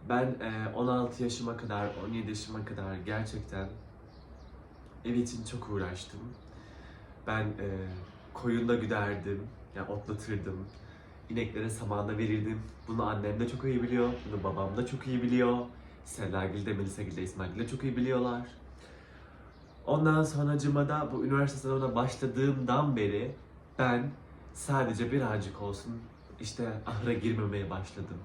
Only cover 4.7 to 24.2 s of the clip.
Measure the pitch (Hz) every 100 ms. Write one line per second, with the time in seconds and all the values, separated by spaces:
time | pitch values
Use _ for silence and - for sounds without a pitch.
4.7 | - - - 117 120 120 113 113 123 -
5.7 | 101 92 92 - 98 117 - - - -
6.7 | - - - - - - 110 107 104 101
7.7 | 95 92 92 92 - - - 120 117 117
8.7 | 117 104 107 101 98 92 101 113 - -
9.7 | 98 92 101 - 107 - 101 87 95 98
10.7 | - - - - - - 113 110 - 110
11.7 | 104 104 104 104 107 110 107 107 110 -
12.7 | - - 113 107 107 101 110 120 131 135
13.7 | 120 120 123 120 123 104 104 92 87 98
14.7 | 104 123 135 131 127 120 123 120 123 123
15.7 | - - - - - 95 95 95 101 101
16.7 | 98 98 - 95 85 92 - 90 95 117
17.7 | 131 135 123 127 127 123 120 123 - -
18.7 | - - - - - - - - - -
19.7 | - - 151 156 156 156 147 147 143 143
20.7 | 143 143 151 147 131 127 139 139 - 131
21.7 | 135 131 117 127 - 127 127 139 131 123
22.7 | 131 147 120 101 104 127 - - - -
23.7 | - 127 120 139 -